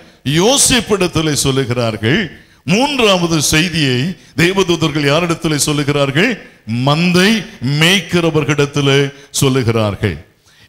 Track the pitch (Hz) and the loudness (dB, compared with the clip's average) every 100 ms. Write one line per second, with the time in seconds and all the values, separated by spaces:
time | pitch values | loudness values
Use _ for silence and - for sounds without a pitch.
0 | - _ 123 151 202 277 - 247 - 202 | -18 _ -4 2 2 2 2 0 0 0
1 | 180 151 156 143 143 135 127 123 117 107 | 0 -2 -2 -2 0 0 -2 -2 -2 -2
2 | 110 170 180 - - _ - 202 277 277 | -2 0 -2 -10 -20 _ -2 0 0 2
3 | 220 190 170 160 135 156 175 160 143 123 | 2 2 0 0 0 0 0 0 0 0
4 | 156 180 - - 170 190 190 170 156 143 | -2 -6 -8 -2 0 2 0 0 -2 -2
5 | 143 151 175 165 165 151 147 147 143 147 | 0 0 0 -2 -2 -2 -2 -2 0 0
6 | 139 131 226 214 - - - 117 131 147 | 0 0 0 -2 -10 -16 -6 -2 0 2
7 | 175 175 190 226 170 - 131 147 160 196 | 2 2 2 2 -4 -8 -4 0 2 2
8 | - 175 165 156 143 147 143 147 139 139 | 0 0 0 0 0 0 -2 0 2 2
9 | 139 - - - 139 131 117 113 107 92 | 0 -6 -12 -2 0 2 0 0 0 -2
10 | 107 76 - _ _ _ | -4 -4 -12 _ _ _